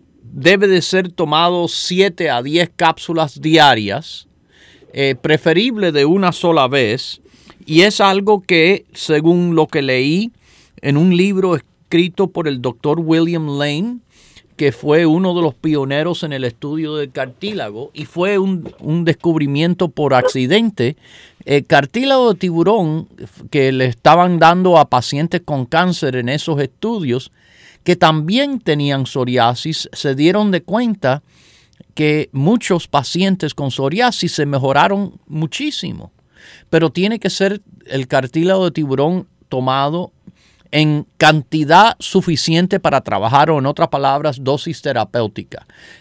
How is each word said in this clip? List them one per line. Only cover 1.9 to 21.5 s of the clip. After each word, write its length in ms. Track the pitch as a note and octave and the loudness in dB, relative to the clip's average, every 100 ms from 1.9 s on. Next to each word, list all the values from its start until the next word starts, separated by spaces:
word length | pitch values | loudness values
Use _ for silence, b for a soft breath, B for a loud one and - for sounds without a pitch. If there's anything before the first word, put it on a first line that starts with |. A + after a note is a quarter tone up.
| F3+ G3 - D#3+ | 0 0 0 -4
a 140 | B2 | -4
diez 280 | C3 D#3+ E3+ | -2 -2 -2
cápsulas 680 | - E3 D#3+ - D#3+ D#3 C#3+ | 0 0 0 -4 -4 -4 -4
diarias, 880 | D3+ D#3+ D3 A#2 G2+ A#2 - - - _ _ b b b b | 2 6 6 4 0 -6 -8 -18 -20 _ _ b b b b
eh, 220 | C3 C#3 B2+ | -4 -2 -2
preferible 720 | D3 D3+ D#3+ E3 A#3+ G#3+ F#3 | 0 0 2 0 0 -2 -2
de 120 | D3 | 2
una 280 | C#3+ F#3+ F#3 | 2 2 0
sola 360 | - F3 D#3+ C3 | 0 0 2 2
vez, 540 | C#3 A2+ B2 - - b b b b | 2 0 -2 -8 -16 b b b b
y 180 | - D#3 | 0 4
es 180 | G3+ G#3 | 4 4
algo 400 | G3+ G3 G3+ G#3 | 2 2 0 0
que, 420 | - E3+ E3 G3 - | 2 2 2 0 -4
según 600 | - - D3+ D#3+ F3 F3 | -10 -2 0 2 2 2
lo 140 | D#3+ D#3 | 0 0
que 120 | D#3 | -2
leí 520 | C#3 B2+ C#3 F3 A#3 - b b b b | -2 0 0 0 -4 -10 b b b b
en 160 | C#3 C#3+ | -2 2
un 180 | F3+ F3 | 4 4
libro 400 | G3 F#3 F#3 D#3 | 2 0 0 -2
escrito 680 | - _ - E3+ F3+ F3 F#3+ | -4 _ -2 0 0 0 -4
por 200 | F3+ D#3 | -2 -6
el 140 | C3 | -4
doctor 400 | B2+ A#2 D3+ D#3+ | -6 -4 -4 -2
William 580 | D#3+ E3 E3 E3+ D#3 C#3+ | 0 0 0 -2 -4 -4
Lane, 420 | D3 D3 A3+ B3 _ b b b b - | -4 -4 -6 -8 _ b b b b -2
que 160 | C#3+ | -2
fue 320 | - D3 D3+ E3 | 0 2 2 4
uno 280 | D#3+ F#3+ | 2 0
de 80 | F3 | 0
los 120 | D#3+ | -2
pioneros 680 | - D#3+ D3+ C3+ C#3+ E3 F3 | -2 -4 -2 -2 -2 -4 -4
en 100 | D#3+ | -6
el 120 | C3+ | -6
estudio 520 | B2+ A#2 D3 D#3 D#3 D3+ | -6 -6 -8 -6 -6 -6
del 140 | C#3 | -8
cartílago, 800 | C#3 C3 B2 G3+ G3+ A2+ G#2 C#3+ | -8 -10 -8 -8 -8 -8 -10 -14
y 100 | - | -14
fue 340 | C#3 E3 F#3 G3+ | -10 -4 -2 0
un, 340 | F#3+ F#3 - - | 0 -4 -8 -10
un 240 | C#3+ E3 | -4 -2
descubrimiento 840 | E3+ - F3 D#3+ C#3+ C#3+ E3+ F3+ F3+ | 0 0 0 0 0 0 0 0 -2
por 260 | - D3 | -2 0
accidente, 800 | C3 B4+ C3+ B2+ G3+ A3+ - A#2+ D#3 b b b b | 2 2 0 0 0 0 -2 -2 -4 b b b b
eh, 180 | - | -2